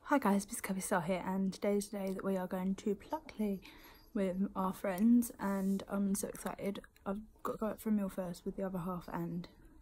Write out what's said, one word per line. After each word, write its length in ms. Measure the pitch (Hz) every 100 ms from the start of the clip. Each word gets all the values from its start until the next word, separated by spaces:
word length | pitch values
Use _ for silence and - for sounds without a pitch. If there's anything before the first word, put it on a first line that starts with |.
| -
Hi 100 | 285
guys, 260 | 202 196 196
Miss 140 | -
Kirby 200 | - 190
Star 200 | - 190
here, 220 | 165 185 185
and 260 | 190 190
today's 360 | - 208 202 202
the 100 | 202
day 140 | 190
that 120 | 190
we 140 | 196 190
are 80 | 185
going 300 | 190 185 190
to 180 | 214
Pluckley 680 | 196 - 311 - - 214 190 - - - - -
with 240 | 214 190 185 202 -
our 160 | 190
friends, 600 | 196 202 180 226 240 233 -
and 420 | 196 196 196 196 -
I'm 240 | 202 202
so 140 | 196 -
excited. 520 | - 196 - 196 202 - _ -
I've 100 | 202 220 -
got 120 | -
to 40 | -
go 80 | 214
out 160 | -
for 80 | 220
a 20 |
meal 180 | 208 196
first 360 | - 180 180 196
with 100 | 190
the 60 |
other 160 | 190 185
half, 320 | 170 180 -
and 360 | 170 170 170 170 - - -